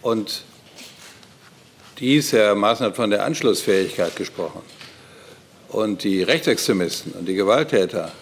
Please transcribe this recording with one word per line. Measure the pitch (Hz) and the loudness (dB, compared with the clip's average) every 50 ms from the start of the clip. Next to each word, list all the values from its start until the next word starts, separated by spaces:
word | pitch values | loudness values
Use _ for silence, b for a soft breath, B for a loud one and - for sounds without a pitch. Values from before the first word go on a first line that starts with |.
Und | - 120 113 110 104 - - - - - - - - - - - - - B B B B B B B B B B - - - - _ - _ _ - - - - | 0 0 -2 -2 -2 -6 -10 -12 -12 -18 -20 -20 -20 -20 -20 -20 -20 -20 B B B B B B B B B B -20 -20 -20 -20 _ -20 _ _ -20 -20 -14 -4
dies, | - 127 139 151 143 - - | 0 4 4 4 4 4 4
Herr | 113 107 104 101 | 4 6 6 4
Maaßen | 104 101 107 117 117 131 107 | 4 4 2 2 2 0 -2
hat | - - | 0 0
von | 120 104 | 0 0
der | 101 101 92 | 0 0 0
Anschlussfähigkeit | 123 156 - - 123 98 - - - 101 95 95 82 - - 90 82 - - | -2 -2 0 0 0 0 0 2 2 2 2 2 0 -2 -2 -4 -4 -2 -6
gesprochen, | 92 - - - 87 78 - - - - B B B B B B B B B B B B B B B B - - - - | -10 -10 -8 -8 -8 -8 -8 -12 -18 -18 B B B B B B B B B B B B B B B B -20 -20 -20 -8
und | - 107 107 107 104 90 - | -4 -2 -2 -2 -2 -2 -2
die | 107 95 95 | -2 0 0
Rechtsextremisten | 92 - 143 165 - - 120 - - - 117 92 87 82 - - - 82 - | 2 2 0 0 2 0 0 0 0 0 0 0 0 -2 -4 -8 -10 -12 -12
und | - 85 87 | -10 -6 -4
die | 95 | -2
Gewalttäter | 95 101 98 113 139 156 147 151 110 92 90 - 95 80 80 - - | 0 2 4 4 2 2 2 2 0 0 0 -2 -6 -6 -6 -12 -16